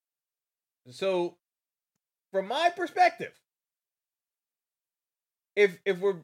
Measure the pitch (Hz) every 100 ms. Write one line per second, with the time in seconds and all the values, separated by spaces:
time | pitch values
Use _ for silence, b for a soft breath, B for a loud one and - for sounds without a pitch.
0 | _ _ _ _ _ _ _ _ 127 123
1 | 190 180 175 - _ _ _ _ _ _
2 | _ _ _ 190 190 277 349 349 339 -
3 | 349 - - - _ _ _ _ _ _
4 | _ _ _ _ _ _ _ _ _ _
5 | _ _ _ _ _ 202 196 165 196 180
6 | 196 175